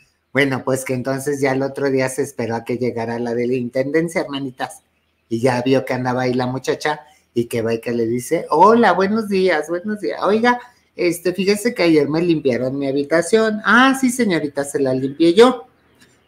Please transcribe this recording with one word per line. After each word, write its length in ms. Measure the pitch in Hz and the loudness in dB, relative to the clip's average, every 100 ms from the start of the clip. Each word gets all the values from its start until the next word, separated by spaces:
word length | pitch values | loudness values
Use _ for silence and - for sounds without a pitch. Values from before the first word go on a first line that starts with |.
| _ _ _ | _ _ _
Bueno, 300 | 131 139 127 | 0 0 0
pues 200 | - 131 | -2 -2
que 100 | - | -2
entonces 460 | 127 123 135 131 143 | -6 -4 -4 -4 -2
ya 120 | 135 | 0
el 100 | 131 | 0
otro 280 | 135 135 139 | -4 -4 -2
día 180 | 131 131 | 0 0
se 140 | 131 | -2
esperó 340 | 131 - 117 113 | -6 -4 -4 -4
a 80 | |
que 120 | 113 120 | -4 -4
llegara 420 | 123 117 113 117 | -4 -4 -4 -4
la 160 | 120 | -4
de 120 | 117 120 | -2 -2
la 80 | |
intendencia, 680 | 131 120 131 135 151 165 170 | -2 -4 -4 -2 0 -2 -4
hermanitas, 600 | 147 139 135 127 127 - _ _ _ _ - | -6 -6 -8 -8 -10 -12 _ _ _ _ -8
y 120 | 117 | -2
ya 220 | 123 123 | 0 0
vio 220 | 123 131 | 2 0
que 100 | 127 | 0
andaba 280 | 127 127 123 | -4 -2 -2
ahí 120 | 127 | -2
la 120 | 123 127 | -2 -2
muchacha, 540 | 131 143 143 151 151 - _ _ | -4 -4 -4 -4 -6 -8 _ _
y 100 | - 117 | -4 -2
que 160 | 120 | -2
va 100 | 113 | -2
y 60 | 113 | -4
que 120 | - | -4
le 140 | 120 113 | -2 -2
dice, 400 | 123 123 160 - | -4 -2 -4 0
"Hola, 420 | 151 190 233 220 | 4 6 6 4
buenos 360 | 180 190 214 208 | 4 2 0 -2
días, 400 | 190 185 160 147 | 0 2 0 -2
buenos 320 | 175 214 208 | -6 -6 -6
días. 200 | 185 - | -6 -4
Oiga, 340 | 160 214 240 240 - _ _ - | 0 2 2 0 -4 _ _ -4
este, 360 | 180 165 180 | -2 -2 -2
fíjese 400 | 175 190 208 240 | -2 0 0 0
que 120 | 196 | 0
ayer 240 | 170 156 143 | 4 4 2
me 120 | 156 | 0
limpiaron 560 | 175 156 139 117 127 139 | 0 0 0 0 -2 -4
mi 100 | 139 | -2
habitación." 720 | 139 143 165 160 220 220 214 | -2 0 0 2 2 2 -2
"Ah, 320 | 190 220 262 262 | 2 4 4 4
sí, 100 | 254 | 0
señorita, 540 | 247 226 165 147 143 | 0 0 0 -2 -4
se 160 | 143 151 | -4 -2
la 120 | 135 | 0
limpié 420 | 131 135 139 165 | 0 -2 2 4
yo." 320 | 175 247 254 - _ _ _ _ _ | 6 6 4 -6 _ _ _ _ _